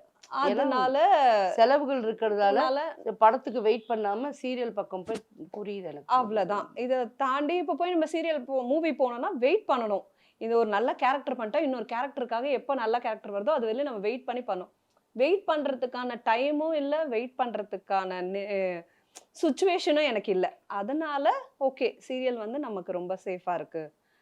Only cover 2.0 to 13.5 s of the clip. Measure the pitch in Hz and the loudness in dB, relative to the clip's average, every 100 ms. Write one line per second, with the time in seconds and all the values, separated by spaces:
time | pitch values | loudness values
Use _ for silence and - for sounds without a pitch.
2 | 220 220 220 208 202 208 262 277 320 - | -2 0 0 4 4 4 2 0 -4 -6
3 | - 190 220 247 285 233 214 233 - 220 | -8 6 6 6 -2 0 2 0 0 -4
4 | 208 214 285 277 254 254 233 208 - 185 | -2 -2 -6 -8 -6 -4 -4 -6 -8 -8
5 | 185 220 - - 160 208 208 202 175 143 | -8 -10 -10 -20 -14 -10 -8 -8 -10 -12
6 | - 254 226 214 180 202 - - 247 254 | 0 0 2 0 0 -2 -4 -8 -2 -2
7 | 240 - 262 269 294 359 302 302 349 349 | -2 -2 -2 0 0 0 -2 -2 0 0
8 | 311 330 330 302 247 262 247 311 320 277 | 0 -2 -2 -2 -2 -4 0 0 0 0
9 | 254 240 359 294 254 415 - 262 220 196 | 0 0 -4 0 2 2 2 0 0 -2
10 | - _ _ _ 226 233 220 202 254 - | -4 _ _ _ 0 2 4 2 0 2
11 | 254 277 269 247 214 285 294 254 220 233 | 0 0 -2 -4 -2 0 0 -2 -4 -4
12 | 277 254 233 226 277 240 262 269 220 240 | -4 -6 -4 -2 0 -2 -2 -2 0 0
13 | 247 214 208 202 220 | -2 -6 -6 -4 0